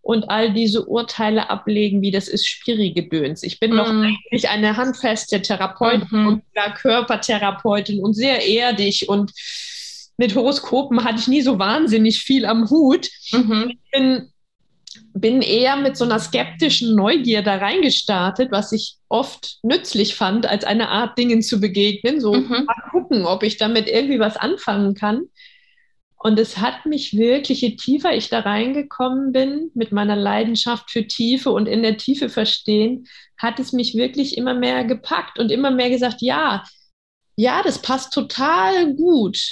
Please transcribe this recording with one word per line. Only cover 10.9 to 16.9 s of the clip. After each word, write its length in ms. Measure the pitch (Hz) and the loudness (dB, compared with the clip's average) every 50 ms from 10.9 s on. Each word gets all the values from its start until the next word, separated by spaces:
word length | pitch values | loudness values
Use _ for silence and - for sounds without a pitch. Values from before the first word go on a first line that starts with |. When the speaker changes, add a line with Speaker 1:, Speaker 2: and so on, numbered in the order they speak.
| 240 240 226 | 0 0 0
Speaker 1:
hatte 160 | 247 226 226 | 0 -2 -2
ich 80 | - | 0
nie 140 | 254 262 302 254 | 2 2 2 4
so 160 | 262 247 185 | 2 2 2
wahnsinnig 640 | 190 202 226 311 320 247 208 220 220 226 214 - | 0 0 2 2 2 2 4 4 4 4 2 0
viel 240 | - - 269 269 220 | 0 0 0 2 2
am 240 | 196 226 226 226 208 | 2 2 0 2 4
Hut. 360 | 277 320 302 262 285 370 - - - - - - | 4 4 6 6 4 2 0 -6 -12 -14 -10 -2
Speaker 2:
Mhm. 380 | - 247 247 214 220 214 226 247 | 0 2 2 2 2 0 0 -2
Speaker 1:
Ich 200 | 240 _ _ _ | -6 _ _ _
bin, 400 | - 269 262 262 262 233 - - _ _ _ _ _ _ _ _ _ _ _ - - - - _ _ | 0 2 2 2 2 0 -4 -12 _ _ _ _ _ _ _ _ _ _ _ -20 -20 -20 -20 _ _
bin 280 | 196 202 220 247 269 - | 0 0 2 2 2 2
eher 320 | - 196 233 247 262 277 | 2 2 2 2 2 2
mit 200 | 285 277 269 269 | 0 0 -2 0
so 100 | - 247 | 0 0
einer 120 | 240 220 220 | 0 0 -2
skeptischen 760 | - - - 240 247 - - - 320 285 - - 240 226 | -2 -2 -2 -2 -2 -4 -2 -2 0 0 2 0 2 2